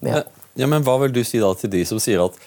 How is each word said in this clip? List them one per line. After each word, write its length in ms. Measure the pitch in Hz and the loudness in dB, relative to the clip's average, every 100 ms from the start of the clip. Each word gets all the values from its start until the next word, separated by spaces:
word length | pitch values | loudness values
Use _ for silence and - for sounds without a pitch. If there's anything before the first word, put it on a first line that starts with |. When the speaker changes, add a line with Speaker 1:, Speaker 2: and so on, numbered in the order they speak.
Speaker 1:
Med 140 | - 151 | -4 -4
Speaker 2:
Ja, 80 | - - - - | -6 -16 -16 -4
ja, 120 | 135 | 0
men 160 | 151 | 2
hva 160 | 131 131 | 2 2
vil 100 | 135 | 2
du 120 | 123 | 0
si 140 | 117 117 | 0 2
da 160 | 101 | 0
til 160 | 95 104 | 0 -2
de 160 | 92 87 | -2 -2
som 140 | 110 | -2
sier 240 | 123 95 | 0 2
at, 100 | 90 - | 0 -2